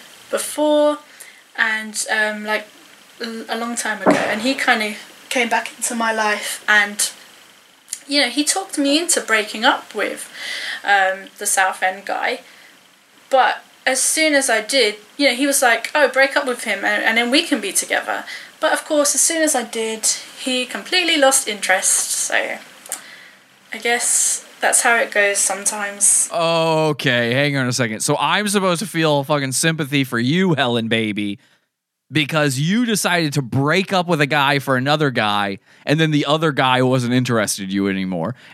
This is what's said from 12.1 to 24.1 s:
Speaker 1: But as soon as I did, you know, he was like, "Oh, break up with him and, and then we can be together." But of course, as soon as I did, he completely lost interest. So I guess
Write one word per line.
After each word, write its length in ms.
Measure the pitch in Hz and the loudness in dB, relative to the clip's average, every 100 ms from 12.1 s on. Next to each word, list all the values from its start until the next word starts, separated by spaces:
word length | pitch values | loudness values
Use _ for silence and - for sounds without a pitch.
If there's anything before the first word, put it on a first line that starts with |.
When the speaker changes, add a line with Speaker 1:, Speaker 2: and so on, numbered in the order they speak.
| - - 254 - - - - _ _ _ _ - | -4 -4 -6 -10 -20 -20 -20 _ _ _ _ 0
Speaker 1:
But 320 | 262 220 - - - 262 | 4 4 0 -8 -8 -4
as 140 | 262 | 0
soon 320 | - - 311 | 0 2 4
as 140 | 277 269 | 4 2
I 120 | 214 | 0
did, 340 | 214 269 208 208 - - | 0 2 2 0 -10 0
you 120 | 277 | 0
know, 60 | |
he 120 | 240 277 | 2 0
was 160 | 277 | 2
like, 280 | 247 226 - | 2 2 0
"Oh, 140 | 302 277 | 2 2
break 280 | 262 277 294 | 4 2 2
up 100 | 285 | -2
with 180 | 240 | -4
him 200 | 226 196 | -4 -4
and, 180 | 208 208 | -2 -2
and 120 | - 226 | 0 0
then 120 | 240 | 2
we 120 | 294 | 0
can 180 | 330 247 | 0 -2
be 120 | 196 | -2
together." 520 | - - - - 101 - - - - | -4 -2 -2 -2 -6 -8 -14 -16 -4
But 120 | 320 | -2
of 120 | 294 | 0
course, 300 | - 302 285 | 0 0 2
as 60 | 294 | 2
soon 220 | - 330 | 0 2
as 120 | 311 | 0
I 100 | 269 | 0
did, 420 | 220 226 220 220 - - - - | -2 -4 -6 -4 -4 -4 -8 -10
he 240 | - 254 247 | -4 -2 -4
completely 500 | 214 202 359 339 320 | -8 -2 0 2 4
lost 300 | 269 262 - | 4 4 0
interest. 640 | 208 - 190 190 - - | -4 0 0 2 0 -2
So 480 | - - 104 - - - - - - - - - - _ _ _ | -4 -2 -2 -2 -6 -14 -20 -14 -14 -14 -20 -20 -20 _ _ _
I 60 | 214 | -6
guess 640 | 233 240 - | -2 0 0